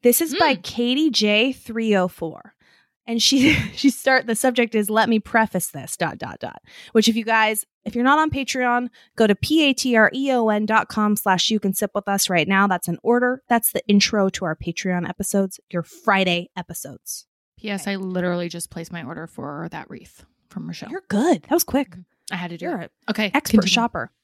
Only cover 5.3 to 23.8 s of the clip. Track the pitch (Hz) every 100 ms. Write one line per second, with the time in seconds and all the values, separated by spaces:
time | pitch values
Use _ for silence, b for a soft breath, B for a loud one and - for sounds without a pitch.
5.3 | 233 220 185 - 143 127 - 165 - -
6.3 | - - - B B B 226 220 226 214
7.3 | 226 214 220 - _ - 240 254 294 311
8.3 | 277 269 262 247 240 247 b b - 220
9.3 | 202 - 311 285 262 254 233 214 262 269
10.3 | 254 220 208 214 220 - - 208 208 202
11.3 | 180 - 220 190 190 202 202 202 196 -
12.3 | 180 151 196 202 180 - 170 - 240 247
13.3 | 262 _ 233 - - - 202 - 214 190
14.3 | - 180 160 - - 185 180 175 - 190
15.3 | 196 190 - _ 175 165 - - 190 185
16.3 | 175 175 - 175 170 147 135 - - _
17.3 | _ _ _ 214 202 202 196 190 185 180
18.3 | 175 175 170 - 170 165 170 131 156 165
19.3 | - 143 147 165 160 - - - _ _
20.3 | _ _ - 160 170 - 349 _ 208 311
21.3 | 185 - 320 - 262 254 175 180 _ -
22.3 | 190 175 170 175 202 - _ - 208 196
23.3 | 269 - 214 185 175